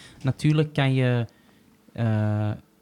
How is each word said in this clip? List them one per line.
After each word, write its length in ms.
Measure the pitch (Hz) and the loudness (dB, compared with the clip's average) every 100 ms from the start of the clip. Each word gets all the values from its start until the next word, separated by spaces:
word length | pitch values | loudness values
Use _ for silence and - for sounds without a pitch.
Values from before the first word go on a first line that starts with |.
| - - | -20 -6
Natuurlijk 500 | 135 - 151 151 151 | -4 0 2 2 0
kan 200 | 151 135 | 0 0
je, 320 | 131 127 123 113 _ _ _ _ _ _ | 2 2 0 -2 _ _ _ _ _ _
eh, 580 | - 117 107 107 104 107 - - _ | -4 0 0 0 0 -2 -4 -10 _